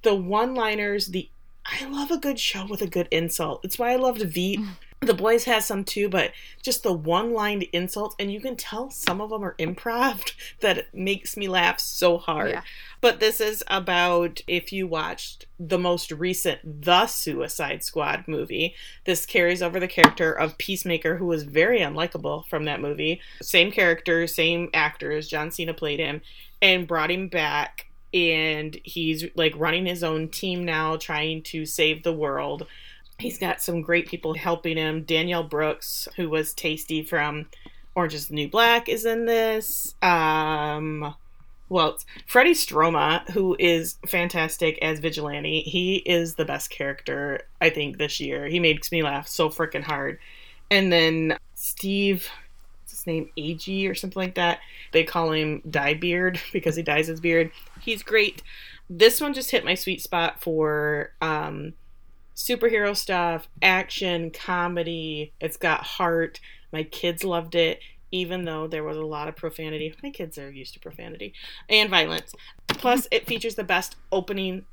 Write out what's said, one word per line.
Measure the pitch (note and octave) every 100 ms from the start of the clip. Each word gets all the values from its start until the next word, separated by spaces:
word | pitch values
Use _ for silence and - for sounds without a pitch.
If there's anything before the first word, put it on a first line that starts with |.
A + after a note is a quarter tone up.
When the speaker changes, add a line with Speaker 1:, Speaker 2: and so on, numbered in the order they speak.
Speaker 1:
The | A3
one-liners, | G3+ F3+ G#3 B3 B3+ A3 G#3+ G#3 G3+ G3
the, | F#3 - - - -
I | - - C4+
love | C#4 C#4+
a | E4+
good | C#4+ C4
show | - G3+ G3
with | G3+
a | F#3+
good | F3+ E3+
insult. | D#3+ E3 - D#3 -
It's | F#3+ -
why | A#3+
I | B3+
loved | B3+ A3+
Veep. | F#3+ E3 F#3 G3+
Speaker 2:
<laughs> | G#3 F#3 - -
Speaker 1:
The | A#3+
Boys | F#3+ G#3 A#3
has | A#3+ A3 G3+
some | G3
too, | F#3+ G#3 G3+
but | F#3 C3 - - -
just | - -
the | A3
one-lined | E3+ D#3 F3 A#3 A3+ G#3 G#3 F3+
insults, | F3 F3+ G#3 G#3+ -
and | G3+
you | G3+
can | C4 A#3+
tell | - G#3+ C4+
some | - - F#3
of | G#3+
them | A3
are | F#3+ -
improv, | E3 F3+ A#3 A#3 B3+ G3 - - -
<laughs> | -
that | G#3 D#3+ -
makes | F#3+ F#3+ G3 - -
me | G3
laugh | F#3 F3 F3
so | - - F3+ E3+
hard. | - D#3 -
Speaker 2:
Yeah. | F3 - - - -
Speaker 1:
But | A#3+ -
this | A3 A3+
is | G#3+ G#3+ -
about, | F#3+ F3+ F3 F3+ F3 F3 - -
if | F3 -
you | G3 F#3
watched | D#3+ D#3 - - - - -
the | E3 F3+
most | F3+ F3 -
recent | D3+ F3+ F3+ F3+ C3+ D#3+ D3
The | D3+ F#3 A#3
Suicide | - - C#3 C3 - C#3 C#3+
Squad | - D#3+ D3 D3+ F3
movie, | D3+ - - E3+ - - -
this | - F3 -
carries | - F3 F3+
over | F3 F3+
the | F3+
character | - E3 - D#3+
of | - D#3 -
Peacemaker, | - F#3+ F3+ E3 D#3+ E3+
who | F3
was | D#3+
very | D3 D3 F#3+ A#3+
unlikable | D3+ D3+ E3+ D#3+ D3 D3+ -
from | D#3
that | D3+ C#3+
movie. | C#3+ D3 D3+ F3 - -
Same | - F3+ F#3+
character, | - F3+ E3 - E3 E3+
same | - E3 E3+ F3
actors, | D#3+ D3+ - E3+ D3+ D3+
John | D3+ D#3
Cena | D#3+ E3
played | D#3+ D3+ D3
him, | D3+ D3 - - - -
and | G3 F#3 E3+
brought | D#3+ D#3+
him | F3+ F#3+
back, | E3+ D3+ D3 - - - - -
and | F3+ E3+ D#3 D#3+ D3+ D#3 D3+
he's, | - E3+ D#3+ D#3 E3
like, | - D#3 D#3
running | D#3+ E3+
his | F#3 F3
own | E3+ D#3 D#3+
team | - F#3+ F3+
now, | F3 D#3 D#3+ D#3+
trying | - D3+ D#3 D#3+
to | D#3 E3 D3+
save | - D#3 D#3
the | E3+
world. | D#3+ D3 C#3 C#3+ D3 E3 - - - - -
He's | A#3+ -
got | F#3 -
some | - E3+
great | D#3 E3+ E3+
people | E3+ D#3+
helping | D#3 F3+ E3+ E3+ D#3+
him. | D#3 D#3+
Danielle | D#3 D#3+ F3 F3
Brooks, | D#3 D3+ D#3 - - - - -
who | E3
was | D#3 D#3
Tasty | - E3 D#3 - D#3+
from | D3+ E3 D3 D3+ D#3 - - - -
Orange | F#3 E3
is | D3+ -
the |
New | D3+ C#3+
Black, | G#3+ A#3 A#3 A#3
is | A3+ A3+
in | A3+
this. | A#3 A3+ A3 A3 G#3+ - - -
Um, | F#3 E3+ D#3 D#3 D#3 D#3 D3+ D3+ D#3 D3+ D3 - - - - - -
who | F3+
else? | D#3 - - - -
Freddie | B3 C4+
Stroma, | E4 - D3+ E3 D#3+ D3 E3+ -
who | F#3 F#3+ -
is | F3+ E3 D#3+ - -
fantastic | F3+ F3 F3 D#3+ - E3 D#3
as | D#3+ D#3
Vigilante. | D#3+ D3+ D3 D3 D3+ D#3
He | D#3 F3 F3+ G3
is | - F3 E3
the | E3
best | D3+ C#3+ -
character, | - C#3 C#3 - C#3 C#3+ C#3 - -
I | E3
think, | D#3 D3 C3
this | D3 -
year. | C#3+ C#3 D3
He | F3
makes | E3 D3+ -
me | E3+
laugh | D3 C#3 D3+
so | - D#3
frickin' | - D#3+ D3
hard. | D3+ C#3+ C#3 - - - - - -
And | G3+ F#3+
then | E3+ D#3+ D#3+ D#3+ - -
Steve, | - - - G3 G3 G3 F#3 - - - - - -
what's | -
his | - -
name? | D#3+ D3+ -
Agee | D3+ E3 - F#3+ F#3+
or |
something | F#3 G3 F#3+
like | F#3
that. | F#3 E3+ F3 - - -
They | D#3+
call | D#3+ F3 E3
him | D#3 D3+ D3+ D#3+
Dye | D3+ C#3+
Beard | D#3 F3 F3 F#3 F3 -
<laughs> |
because | F#3 E3 D#3+
he |
dyes | D#3+ D3 D#3+
his | D#3+
beard. | E3+ E3 D#3+ - - -
He's | - G#3+
great. | - A3 G#3 - - - - - -
This | F3 A3+ A#3+
one | D4
just | C4 C4
hit | A#3+
my | D3
sweet | F#3 - F#3
spot | - F3 E3 -
for, | F3 D#3+ D#3 D3+ D3+ D3 - -
um, | D#3+ D3+ D3+ D3+ D#3 - - - - - - -
superhero | - A#3+ A#3 A3 G3+
stuff, | G3+ - F#3 E3+ E3 - -
action, | F#3+ F#3 F#3+ - F#3+ E3+ E3
comedy. | - - F3+ F3 F3 E3 E3 D#3 D3+ D3+ -
It's | D#3+ -
got | E3+ D#3+
heart. | - - F3 E3 D#3+ - - - -
My | D#3
kids | D#3 - F3 E3+
loved | F#3+ E3+ E3
it, | E3+ D#3+ - - - -
even | F#3 E3+ F#3
though | E3+ D#3 D#3+
there | D#3+
was | D#3 D#3
a | D#3
lot | D3+ D#3
of | D#3
profanity. | D#3+ D#3+ D#3 D#3 D#3 D#3
My | C#4+
kids | C#4 E3 D3
are | C#3
used | C#3 B2
to | -
profanity | - - A2+ - - - - - -
and | G#3+ G#3+
violence. | F#3 D#3+ D#3+ - - - - -
Plus, | - B3 B3 -
it | A#3 -
features | A#3 A3+
the | A3
best | F#3 F#3 F#3 - -
opening | F#3+ F#3 G3 F#3+ F#3 -